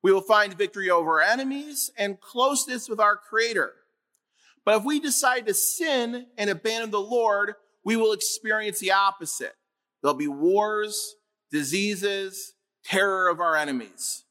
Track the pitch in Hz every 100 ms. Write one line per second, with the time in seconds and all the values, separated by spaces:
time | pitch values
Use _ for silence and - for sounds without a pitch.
0 | 190 196 190 214 202 180 202 202 190 175
1 | 160 160 180 240 269 277 302 277 - -
2 | 202 190 - 247 262 285 - 254 - 214
3 | 208 208 - 220 233 208 127 _ _ _
4 | _ _ _ _ _ _ - 220 233 294
5 | 302 - 262 254 220 190 - - 320 269
6 | 233 247 247 - 208 185 220 226 226 202
7 | 202 240 226 202 202 208 _ _ 196 226
8 | 220 208 - - 220 214 214 208 190 196
9 | 196 196 160 - - - _ _ _ _
10 | 139 139 147 139 165 196 214 214 214 208
11 | - - _ _ _ 147 139 175 202 196
12 | 202 196 196 190 - _ _ _ - 190
13 | 196 190 185 165 170 156 147 127 107 90
14 | - - _